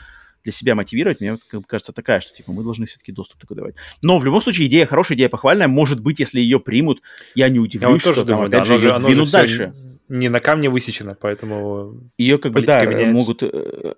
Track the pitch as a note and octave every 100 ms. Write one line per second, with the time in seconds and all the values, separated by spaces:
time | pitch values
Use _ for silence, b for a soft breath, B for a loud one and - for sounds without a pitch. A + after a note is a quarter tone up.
0 | b b b _ G#2+ - B2 G#2+ G2 A#2
1 | F3+ - G#2 A2+ _ G#2+ - A2 - -
2 | - G2 - - - F#2 A2+ A2+ A2 -
3 | - F#2+ F#2 _ - G2+ G2+ B B -
4 | E3 F3+ C3 G3 A#3+ F3+ C#3 D#3 D3 C#3+
5 | F#3 B2 C3 A#2 C3+ G3 D#3+ C3+ C#3+ B2
6 | G#2 D3+ C3 B2+ A#2+ C3 - A2+ D#3 B2+
7 | B B B B2 C3 B2 G#2+ A2 B2 D#3+
8 | F3+ C3 A#2 G#2+ G2+ - A2 A#2 A#2+ B2
9 | C3+ C3+ D3+ F3+ A#2 A#2 F#2 - - C3
10 | - B2+ B2 A#2+ C#3+ D#3 C#3+ B2+ A#2+ -
11 | G#2 G2 G#2 G#2 G#2+ G#2 G#2 G2+ G2+ A#2+
12 | B2 - B2 C#3+ C3+ A2+ A#2 C#3 A#2 A2+
13 | A2+ A#2+ A#2 A#2 - - - - -